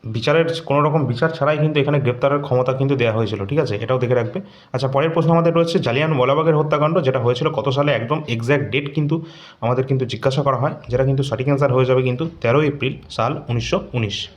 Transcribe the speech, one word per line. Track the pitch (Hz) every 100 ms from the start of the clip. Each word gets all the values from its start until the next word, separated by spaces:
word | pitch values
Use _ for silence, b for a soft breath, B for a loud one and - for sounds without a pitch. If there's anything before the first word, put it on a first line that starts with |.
| 110
বিচারের, | 113 147 156 165 -
কোনো | - 139
রকম | 151 156
বিচার | 127 117 160
ছাড়াই | - 139 151
কিন্তু | 151 147
এখানে | 135 147
গ্রেপ্তারের | 120 120 139 143
ক্ষমতা | 147 127 127
কিন্তু | 131 135 139
দেওয়া | 117
হয়েছিল, | 110 107 104 98
ঠিক | 143
আছে? | 131 104
এটাও | 113 131
দেখে | 123
রাখবে। | 123 110 190 B B B
আচ্ছা, | 127 135
পরের | 135 160
প্রশ্ন | 165 156
আমাদের | 165 165
রয়েছে | 165 170 185
জালিয়ানওয়ালাবাগের | 123 123 156 143 123 147 160 151
হত্যাকাণ্ড, | 147 151 151 160
যেটা | 131 131
হয়েছিল | 120 123 156
কত | 113 139
সালে? | 135 143
একদম | 120 113 151 151
এক্স্যাক্ট | 117 113 143 107
ডেট | 127 147
কিন্তু | 156 147 165 160 B B B
আমাদের | 117 123
কিন্তু | 131 135
জিজ্ঞাসা | 120 113 139 135
করা | 139 123
হয়, | 147 147 -
যেটা | 123
কিন্তু | 135 139
সঠিক | 135 110 131
অ্যান্সার | 139 143
হয়ে | 127
যাবে | 127 131
কিন্তু | 127 123 165 -
তেরোই | 117 131 156
এপ্রিল | 147 127 - -
সাল | - 113 156 -
উনিশশো | 120 - 165 -
উনিশ। | 123 107 - -